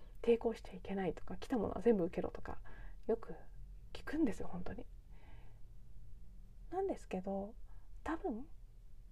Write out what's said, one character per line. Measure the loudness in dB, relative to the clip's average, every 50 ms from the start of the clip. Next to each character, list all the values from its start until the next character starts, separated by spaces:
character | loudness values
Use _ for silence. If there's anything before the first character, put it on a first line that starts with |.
| -10 -10 -8 2 4
抵 | 6 6 6
抗 | 6 2 0
し | 0 -4
ち | -8
ゃ | -8
い | -6 -4
け | -2 0
な | 2 2
い | 2 2
と | 0 0
か、 | -2 -2
来 | -2 0 2
た | 2
も | 2 4 2
の | 2
は | 6 8
全 | 8 8
部 | 8 6
受 | 4 2
け | 2
ろ | 0 0
と | 0 -2 -2
か、 | -2 -2 -2 -2 -4 -4 -4 -6 -6 -6 -2 2
よ | 2 2
く | 2 2 -2 -6 -6 -6 -8 -8 -8 -8 -10 -10 -10 -10 -8 -8
聞 | -6 -4
く | 0 4 6
ん | 6
で | 6 6
す | 4
よ、 | 4 2
本 | 4 4 2
当 | 2 2
に。 | 0 -2 -6 -8 -12 -12 -12 -12 -10 -10 -10 -10 -10 -10 -10 -10 -10 -10 -10 -10 -10 -10 -8 -8 -8 -6 -6 -8 -8 -8 -8 -10 -10 -12 -12 -12 -12 -8 -2
な | 0 2 2
ん |
で | 2 2
す | 0 -2 -2
け | -2 -2
ど、 | 0 0 0 0 -2 -2 -4 -6 -6 -6 -6 -8 -8 -8 -8 -6 -2
多 | -2 0
分、 | 0 2 0 0 0 -2 -6 -8 -10 -10 -12 -14 -14 -12 -12 -12 -12 -12 -12